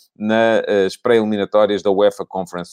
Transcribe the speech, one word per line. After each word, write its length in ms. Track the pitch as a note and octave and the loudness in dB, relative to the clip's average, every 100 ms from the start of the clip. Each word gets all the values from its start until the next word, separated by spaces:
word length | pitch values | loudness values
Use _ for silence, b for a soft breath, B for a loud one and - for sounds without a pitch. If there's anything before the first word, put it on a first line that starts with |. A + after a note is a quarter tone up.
| b - | b -8
nas 800 | G#2+ A2 A2+ G#2+ - G2+ F#2+ - | -2 2 2 2 0 0 0 -2
pré-eliminatórias 880 | A#2+ A#2 G#2+ G#2+ G2 G#2 G#2 G2+ | 0 2 0 -2 -2 0 2 0
da 80 | G2+ | -2
uefa 340 | F#2+ G#2 - - | 2 0 0 -10
Conference 460 | F#2 F2+ F2 F2 | -10 -10 -10 -12